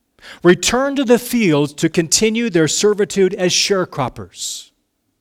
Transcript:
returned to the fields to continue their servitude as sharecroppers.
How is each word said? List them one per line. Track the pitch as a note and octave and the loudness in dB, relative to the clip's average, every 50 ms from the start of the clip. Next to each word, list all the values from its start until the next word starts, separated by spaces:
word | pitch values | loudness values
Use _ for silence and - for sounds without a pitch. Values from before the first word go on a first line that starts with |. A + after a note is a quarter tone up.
| _ _ _ _ - - - - | _ _ _ _ -20 -20 -12 0
returned | - F3 F#3 F3+ - - - B3 C4+ C#4 C#4 C#4 | 4 4 4 4 2 -2 0 0 -2 -2 -2 -2
to | C#4 | 2
the | G#3+ B3 A3+ | 2 2 2
fields | A#3 - - A#3+ A3 F3+ D3+ C#3+ D3 C#3+ - | 2 0 -2 0 2 2 2 2 0 0 -2
to | - - D#3+ | -2 -4 -2
continue | - F3+ E3 D#3+ - - A3 A3+ A3 A3+ A#3+ A3+ | 0 -2 -2 0 0 0 0 0 0 0 -2 0
their | E3+ E3+ D#3+ D#3 | 2 2 2 2
servitude | - - - G#3 G#3 F#3 G3+ - - G3 F#3+ F#3 G3 | 0 0 2 2 2 0 -2 -2 0 0 0 0 0
as | A3 F3+ F3+ | 0 -2 0
sharecroppers. | - - - - G3+ F#3+ F3 - - D3+ C3 A#2 - - G2 F2+ - - - - - - - - _ _ _ _ _ _ _ _ _ _ | 0 0 0 0 0 -2 -2 -4 -4 -6 -6 -6 -6 -10 -16 -16 -14 -12 -12 -12 -12 -12 -16 -20 _ _ _ _ _ _ _ _ _ _